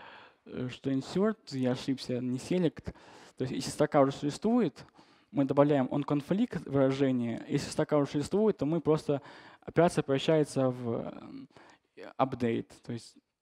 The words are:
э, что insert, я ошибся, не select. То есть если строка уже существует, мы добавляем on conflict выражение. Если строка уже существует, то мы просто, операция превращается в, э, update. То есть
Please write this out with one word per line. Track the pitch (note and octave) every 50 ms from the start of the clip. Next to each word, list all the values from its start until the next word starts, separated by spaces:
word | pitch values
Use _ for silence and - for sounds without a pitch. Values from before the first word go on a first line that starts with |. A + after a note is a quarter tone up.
| - - - - - - _ _ _
э, | - - - B2+ B2+
что | B2 - - C3+
insert, | C3+ C3 B2+ - - F3+ G3 A3 G#3+ - _ -
я | C#3 C3 B2+ B2
ошибся, | B2 B2 - - C3+ B2 - - B2+ B2
не | B2+ B2 B2 C3+
select. | - - F3 F#3 F3+ D3+ - - - - - - - - - - - - -
То | - B2+
есть | C3+ -
если | C4+ B3+ C#3
строка | - - D#3 D3+ - D3+
уже | C#3 C3+ C3+
существует, | - - D3 C3+ - - G#3+ A#3 B3 A3 D3+ - - - - _ - - _ _ _ _ _
мы | - - C#3
добавляем | C3+ C3+ C#3+ C#3+ D3 D3+ C#3 B2+ -
on | - C#3+ C#3+
conflict | - D3 D3 C#3+ - F3 G3+ B3 - - E3 - -
выражение. | - C#3 C3+ C3 C3+ C3+ C#3 C3+ C3 B2 A#2+ A#2 A#2 - - -
Если | C#3+ C#3+ - -
строка | - - D#3 - D#3 D3
уже | C#3+ C3+
существует, | - D3 C#3+ - - G3 A3 G#3+ F#3 -
то | C#3
мы | C#3+ E3 E3+
просто, | C#3+ D3 D3+ D3+ - - D3 C3+ - - - - - - - -
операция | _ - - - E3 F3 - - D3
превращается | - C3+ C3+ - - D#3+ D#3 D3 - - C#3 C3 C3
в, | B2 B2 B2 A#2 A2+ B2 - - - - - - - - C3+ - _ - - - - _ _ _ _ -
э, | F#2 G2+ - -
update. | C3 B2+ C3+ B2 B2 A#2 A2+ A2+ - - - - -
То | - A#2+
есть | A#2 - - - _ _ _ _ _